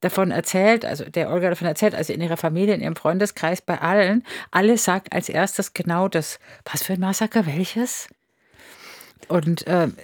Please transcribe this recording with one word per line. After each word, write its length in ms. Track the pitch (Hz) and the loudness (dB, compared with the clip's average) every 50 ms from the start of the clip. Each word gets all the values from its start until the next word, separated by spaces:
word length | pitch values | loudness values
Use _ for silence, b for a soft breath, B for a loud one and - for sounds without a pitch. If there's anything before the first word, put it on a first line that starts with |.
davon 300 | - 180 - 190 190 180 | -4 -2 0 2 0 2
erzählt, 540 | - 147 - - - 185 190 214 233 226 226 | 0 0 -2 0 2 4 4 4 4 4 0
also 200 | - - 147 - | -4 -6 -8 -8
der 280 | - - 175 156 - 151 | -6 -4 -4 -2 0 0
Olga 160 | 180 175 180 | 0 0 0
davon 180 | 175 - 170 | 0 0 -2
erzählt, 300 | 170 156 - 214 214 208 | -2 0 2 2 2 2
also 160 | - 165 - - | 0 -2 -4 -4
in 80 | 156 | -4
ihrer 160 | 170 165 165 | -2 -2 -2
Familie, 400 | 165 - 165 156 175 196 208 202 | -2 -2 0 0 2 2 2 2
in 40 | 170 | 2
ihrem 140 | - 156 165 | 0 -4 -6
Freundeskreis, 640 | - - 151 175 185 208 202 - - - 160 180 - | -2 0 0 0 2 0 -2 -2 -2 -2 -2 -2 -2
bei 200 | - - 175 - | -2 -4 -4 -2
allen, 420 | - 165 190 208 196 180 208 247 - B B B B B B | 0 2 4 4 4 4 2 0 0 B B B B B B
alle 260 | 185 196 214 240 220 | 4 4 4 4 4
sagt 340 | - - 180 196 - - - | 2 2 0 0 -2 -4 -4
als 160 | 185 - - | -4 -4 -2
erstes 460 | - 156 185 196 - - 196 - - | 0 0 0 0 0 -4 -6 -4 -6
genau 320 | - 170 170 170 175 190 | -6 -2 0 0 0 0
das, 320 | 190 - 165 147 - - - B B B B B - | 0 0 -2 -2 -4 -8 -14 B B B B B -10
„Was 140 | - 143 - | -6 -6 -4
für 80 | - 190 | -2 -2
ein 80 | 180 | -2
Massaker? 460 | 185 190 196 - 220 220 - 226 196 | 0 0 0 0 0 0 2 2 2
Welches?“ 600 | 156 139 165 185 - - 226 247 254 - - - - _ _ _ _ B B B B B B B B B B B B B B B B B B B - | 2 0 -2 -2 -2 -2 -2 -2 -2 -4 -8 -12 -14 _ _ _ _ B B B B B B B B B B B B B B B B B B B -2
Und, 400 | 175 180 151 160 170 - - - | 0 0 2 2 0 -2 0 0
äh, 180 | 180 180 165 127 - - | 2 2 2 2 0 -4